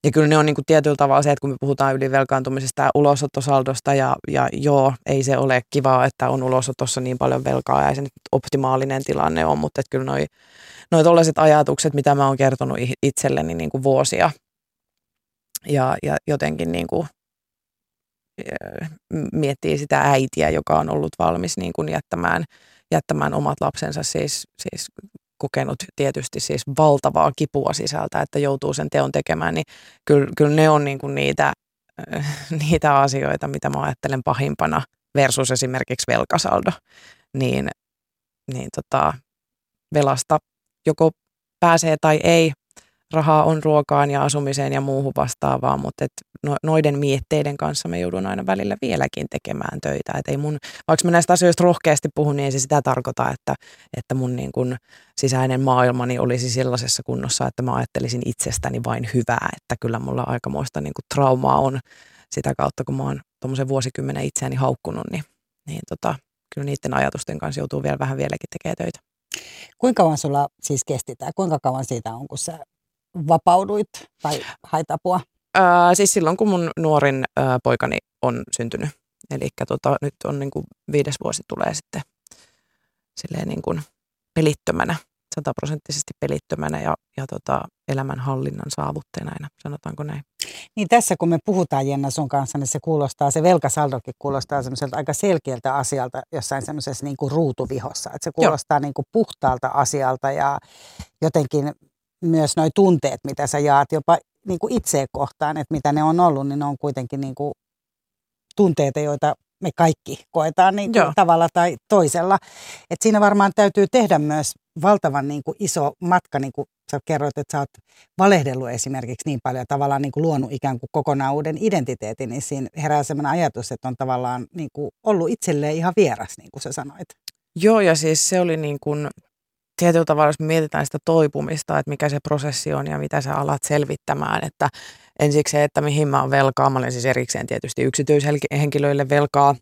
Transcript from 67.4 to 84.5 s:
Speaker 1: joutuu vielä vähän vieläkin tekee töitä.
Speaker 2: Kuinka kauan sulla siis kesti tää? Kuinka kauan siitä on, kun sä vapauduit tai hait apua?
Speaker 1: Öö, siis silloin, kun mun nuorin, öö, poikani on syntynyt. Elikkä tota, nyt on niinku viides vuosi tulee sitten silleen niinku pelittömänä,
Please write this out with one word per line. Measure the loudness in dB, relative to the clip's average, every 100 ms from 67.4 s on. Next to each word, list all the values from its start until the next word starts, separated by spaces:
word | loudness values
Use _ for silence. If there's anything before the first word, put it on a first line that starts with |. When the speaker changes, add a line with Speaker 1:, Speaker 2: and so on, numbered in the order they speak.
| -8 -8
Speaker 1:
joutuu | -6 -6
vielä | -4 -4
vähän | -4 -4
vieläkin | -6 -6 -10
tekee | -12 -10 -8
töitä. | -8 -10 _ _ _ -16 -14 -20 -20 _
Speaker 2:
Kuinka | 0 4
kauan | 4 2
sulla | 0 0 -2 _
siis | -6 -4
kesti | -4 -6 -6 -10
tää? | -10
Kuinka | -4 -2 0
kauan | -2 -4
siitä | -4 -6 -8
on, | -12 -12
kun | -10
sä | -10 -12 -18 _ _ _ _ -8 2
vapauduit | 4 6 4 4 -2 -4 -8 -20 _
tai | -4 -4 -6 -16 -6
hait | -4 -4
apua? | -4 0 -2 -2 _ _ 4
Speaker 1:
Öö, | 6 8 8
siis | 6 4
silloin, | 4 2 2
kun | 2
mun | 2 0 -2
nuorin, | 2 4 4 2 -2 -2
öö, | 0 0
poikani | 0 0 0 -4 _ _
on | -4 -2 -8 -8
syntynyt. | -6 -6 -8 -10 _ _ _
Elikkä | -8 -8 -6 -6
tota, | -2 0 -2
nyt | -4 _
on | -8 -6
niinku | -6 -8 -12 _ -4
viides | -2 -2 -4
vuosi | -6 -6 -10
tulee | -4 -4
sitten | -4 _ -12 -12 _ _ -20 _ _ _ _ _ _ _ -16
silleen | -10 -8 -6
niinku | -6 -6 -6 -8 _ _ _ _
pelittömänä, | 0 0